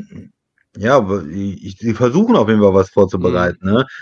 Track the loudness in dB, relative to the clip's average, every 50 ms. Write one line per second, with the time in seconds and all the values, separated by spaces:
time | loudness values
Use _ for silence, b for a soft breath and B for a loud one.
0 | -20 -20 -18 -20 -20 -20 _ _ _ _ _ _ _ _ -12 -6 -2 2 2 2
1 | 2 0 -2 -6 -6 -8 -10 -8 -8 -8 -8 -10 -12 -16 -14 -8 -6 -4 -2 0
2 | 0 0 2 2 2 2 2 2 2 2 2 4 4 4 4 4 2 0 2 0
3 | 0 0 0 -2 -2 0 0 0 0 -2 -4 -4 -4 -2 0 0 -2 B B B